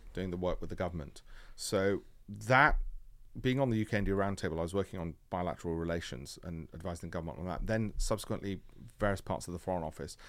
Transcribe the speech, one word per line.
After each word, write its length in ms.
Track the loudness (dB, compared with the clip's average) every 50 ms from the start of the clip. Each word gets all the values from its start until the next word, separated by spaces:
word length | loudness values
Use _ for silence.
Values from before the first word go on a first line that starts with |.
| -12 -10 -6
doing 180 | -4 -2 -2
the 60 | -2
work 240 | 0 2 2 0 0
with 100 | -2 -2
the 60 | -2
government. 460 | -2 -2 -2 -2 -4 -6 -8 -10 -14 -16 -16 -16 -16 -14 -14 -12
So 460 | -8 -4 0 2 4 6 6 4 2 0 -6 -16 -18 -14 -12
that, 500 | -12 -6 2 6 8 10 10 10 8 4 2 0 -4 -6 -10 -12 -16 -18 -18 -14 -10 -2
being 200 | 0 0 2 4
on 100 | 4 4
the 80 | 4 2
U 80 | 2
K 120 | 2 2 2
India 160 | 2 4 4
Roundtable, 440 | 4 2 2 0 0 -2 0 0 0
I 40 | 0
was 120 | 0 0
working 240 | 0 0 0 -2 -4
on 160 | -4 -6 -6 -8 -8 -6
bilateral 460 | -4 -2 0 -2 -2 -2 -2 -2 0
relations 640 | 0 0 0 0 0 -2 -4 -8 -8 -10 -12 -12 -12 -10
and 260 | -8 -8 -8 -8 -10 -10
advising 340 | -8 -6 -6 -6 -6 -6 -6
the 40 | -4
government 260 | -4 -4 -4 -6 -6
on 80 | -6
that. 200 | -4 -4 -2 0
Then 280 | 0 2 2 2 0 0
subsequently, 640 | 0 2 2 2 0 0 -2 -4 -2 -2 -4 -4 -4 -6 -12 -18 -18 -18 -18 -4 0
various 220 | 2 2 2 2 0
parts 240 | -2 -4 -2 -2
of 60 | -6 -8
the 60 | -6
Foreign 240 | -2 -2 -2 0 -2
Office. 320 | -4 -6 -6 -8 -10 -10 -14 -16